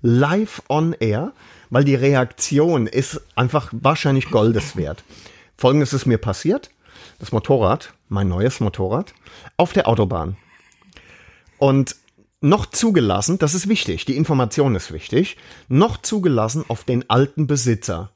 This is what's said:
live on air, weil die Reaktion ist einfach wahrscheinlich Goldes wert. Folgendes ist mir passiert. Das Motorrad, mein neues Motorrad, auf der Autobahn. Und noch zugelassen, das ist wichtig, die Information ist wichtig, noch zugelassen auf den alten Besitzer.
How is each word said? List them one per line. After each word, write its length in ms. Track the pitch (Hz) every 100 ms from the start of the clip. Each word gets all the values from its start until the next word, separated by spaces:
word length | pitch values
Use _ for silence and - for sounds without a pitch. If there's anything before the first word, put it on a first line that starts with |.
live 600 | 117 120 143 185 220 - -
on 240 | 147 165 170
air, 320 | 113 107 185 - - - _
weil 140 | 117
die 140 | 143 131
Reaktion 880 | 135 139 123 - - 139 160 156 110
ist 340 | 123 135 - -
einfach 360 | - 123 151 117
wahrscheinlich 580 | 117 135 151 147 135 -
Goldes 460 | 117 107 110 - -
wert. 260 | 76 - _ - - - _ _
Folgendes 340 | 127 143 139
ist 140 | 131 127
mir 120 | 113
passiert. 520 | 117 - 156 254 - _ _ - - _
Das 140 | -
Motorrad, 600 | - - 135 98 127 - - _
mein 200 | 101 98
neues 320 | 90 113 -
Motorrad, 540 | 107 - 92 120 208 _ - - - -
auf 160 | 175
der 160 | 185 -
Autobahn. 480 | 113 98 90 80 101 _ _ _ _ _ - - - - _ _ _
Und 380 | 139 135 135 - _ _ _ _
noch 260 | 143 202 208
zugelassen, 720 | - 233 180 110 92 104 185
das 160 | 151
ist 140 | 180 190
wichtig, 360 | 214 - 80
die 120 | - 131
Information 580 | 156 143 120 - 139 101
ist 160 | -
wichtig, 440 | 80 - 147 196 - - - _
noch 280 | 131 220 -
zugelassen 640 | - 220 180 123 110 139 147
auf 160 | 117
den 240 | - 123 -
alten 360 | 120 139 - 143
Besitzer. 640 | 147 123 110 - 85 90